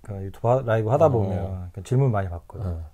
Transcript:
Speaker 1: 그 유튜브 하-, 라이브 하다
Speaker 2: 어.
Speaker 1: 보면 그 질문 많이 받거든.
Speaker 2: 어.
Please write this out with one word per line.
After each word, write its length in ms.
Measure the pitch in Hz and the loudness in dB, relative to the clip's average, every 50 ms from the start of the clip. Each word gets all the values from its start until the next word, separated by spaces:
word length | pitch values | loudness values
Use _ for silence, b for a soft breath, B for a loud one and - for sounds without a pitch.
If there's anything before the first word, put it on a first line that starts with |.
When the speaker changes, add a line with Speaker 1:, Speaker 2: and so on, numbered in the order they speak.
Speaker 1:
그 140 | - - 101 98 98 | -12 -10 -8 -8 -8
유튜브 240 | 98 - - - | -8 -8 -2 2
하-, 140 | 113 123 135 | 2 2 2
라이브 280 | 127 117 110 110 107 110 | 2 2 0 2 2 2
하다 180 | 131 151 165 | 4 4 4
Speaker 2:
어. 20 | 151 | 4
Speaker 1:
보면 600 | 131 113 98 95 92 92 95 95 92 92 90 90 - | 4 2 0 0 -2 -2 -4 -4 -6 -8 -10 -10 -12
그 100 | 104 90 | -14 -4
질문 280 | - 123 131 139 127 | 0 2 2 4 4
많이 180 | 107 101 95 90 | 2 0 -2 -4
받거든. 360 | 87 85 - - - - 101 | -8 -10 -12 -14 -12 -8 -6
Speaker 2:
어. 240 | 90 85 82 80 76 | -6 -6 -6 -10 -14